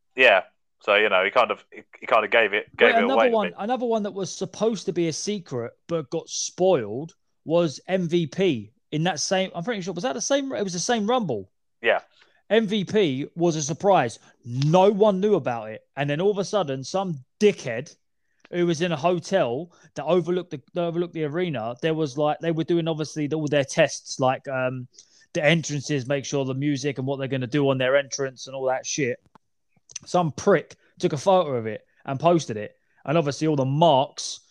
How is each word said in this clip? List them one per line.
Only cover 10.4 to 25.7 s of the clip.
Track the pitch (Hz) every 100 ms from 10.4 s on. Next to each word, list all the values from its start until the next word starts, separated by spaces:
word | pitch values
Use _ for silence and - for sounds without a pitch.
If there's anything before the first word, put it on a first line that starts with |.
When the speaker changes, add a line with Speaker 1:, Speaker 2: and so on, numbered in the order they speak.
| 269
Speaker 2:
it | 233
was | 196
the | 175
same | - 240 208
Rumble. | 254 190 110 95 _ _ _
Speaker 1:
Yeah. | 113 95 - _ _ _ -
Speaker 2:
M | 214 214
V | 214
P | 170 214 170 131 143 -
was | 170 156
a |
surprise. | 139 160 196 180 123 - _ _
No | 120 123 147 175 196
one | 202 214 185
knew | 208 190
about | 127 117 110
it. | 110 _ -
And | 143
then | 147
all | 196
of | 196
a |
sudden, | 185 208 156 135
some | 127 190 196 143 - -
dickhead | 208 - 135 113 156 _ _ _ _ _ -
who | 175 175
was | 156
in | 180
a | 156
hotel | 170 180 - 190 131 123 170 _ _ -
that | 143
overlooked | 180 165 180 -
the, | 143 _
that | 175
overlooked | 170 165 180
the | 165
arena, | 151 160 180 131 113 127
there | 160 156
was, | 156 127
like, | 151 151
they | 165
were | 160
doing, | 160 170 165
obviously, | 156 147 156 147
the, | 156
all | 147
their | 147
tests, | 131 - 147 - - -
like, | 131 131 143
um, | 131 127 131 123 _ _ _ _
the | 170
entrances, | 147 165 147